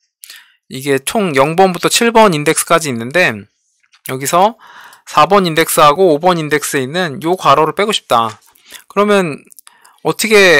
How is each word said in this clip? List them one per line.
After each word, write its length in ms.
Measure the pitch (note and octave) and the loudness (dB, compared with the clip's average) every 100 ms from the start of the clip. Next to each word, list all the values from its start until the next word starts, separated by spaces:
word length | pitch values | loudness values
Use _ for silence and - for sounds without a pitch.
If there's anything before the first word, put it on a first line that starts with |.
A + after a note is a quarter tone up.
| _ _ - - _ _ - | _ _ -20 -20 _ _ -18
이게 300 | C3 C#3 C3+ | -10 -4 -4
총 360 | - A#3 F#3+ | -2 -4 -2
영 220 | C3+ C#3+ E3 | 0 0 2
번부터 320 | F#3+ E3+ D#3+ | 0 0 -4
칠 240 | - A#3 | -2 0
번 220 | A3+ G#3+ | 2 2
인덱스까지 560 | D#3 D3 D#3 - E3 D#3 | 2 -2 -2 0 -2 -2
있는데, 420 | A#2 A#2 E3 E3+ G#2+ G2 _ _ _ _ _ - | -8 -4 -2 -2 -4 -14 _ _ _ _ _ -12
여기서 460 | C3 C3+ E3+ G3+ A#3 - - - - - | -10 -4 0 0 -2 -20 -20 -20 -20 -4
사 200 | - D3+ | 2 2
번 180 | G3+ | 2
인덱스하고 680 | F3+ D#3 D#3 - D3+ D3 F#3+ | 0 0 0 2 2 4 2
오 60 | D3 | 2
번 180 | F3+ F3 | 0 -2
인덱스에 420 | D3+ D3 - D3 | -2 -4 -4 -6
있는 400 | B2+ E3 F3+ A#2+ | -4 -4 -6 -6
요 100 | D#3 | -6
괄호를 400 | F3+ D#3+ C#3 D#3+ | -2 2 2 2
빼고 160 | D3 G#3 | -2 -4
싶다. 480 | G3 - A#2+ A2+ G#2+ _ _ _ - _ | -4 -2 0 -2 -6 _ _ _ -20 _
그러면 560 | - G#3 G3+ F3+ C#3 _ _ _ _ _ _ | -2 0 0 -2 -8 _ _ _ _ _ _
어떻게 320 | D#3 D#3+ G#3+ G#3+ F#3+ D3+ | -6 -4 2 4 6 4